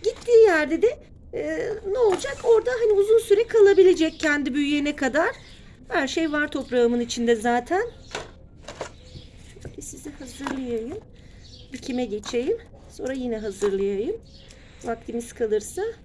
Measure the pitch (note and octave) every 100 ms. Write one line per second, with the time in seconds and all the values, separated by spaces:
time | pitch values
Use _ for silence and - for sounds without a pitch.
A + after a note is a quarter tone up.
0 | G#4 C5 - A#4 A4 E4 D4+ E4 G#4 D5+
1 | - - - - D4+ D#4+ G4+ G#4+ G4 A4+
2 | A4+ F4 C5+ C#5 - A4+ A4+ B4 A4+ G4+
3 | G4+ A4+ A#4 G4+ A#4 A#4 G4+ G4 F#4 F4+
4 | D#4+ D#4+ D#4+ D4 C#4 C4 C#4+ D4 C#4+ D4
5 | C4+ C4+ F#4+ - - - - - - G#4+
6 | C4+ E4+ D#4+ D4 D4 D4 C4 B3 A#3 A#3+
7 | A#3+ - A#3 A#3 A#3 A#3+ B3 F4 A#4 -
8 | - - - - - - - - - -
9 | - - - - - - - - - -
10 | D4+ C#4+ C4 A#3+ C#4 C4+ B3+ A#3 A3+ G4+
11 | - - - - - - - B3+ - B3
12 | B3 G#3 - A#3+ C4+ A4+ - - - -
13 | B3 C4+ B3 A3 G#3 G3 G#3 F#3+ G3 G3
14 | A#3+ A4+ - - - - - - B3+ A3+
15 | - A#3 A#3 - A3+ G#3 G#3 - A4 A4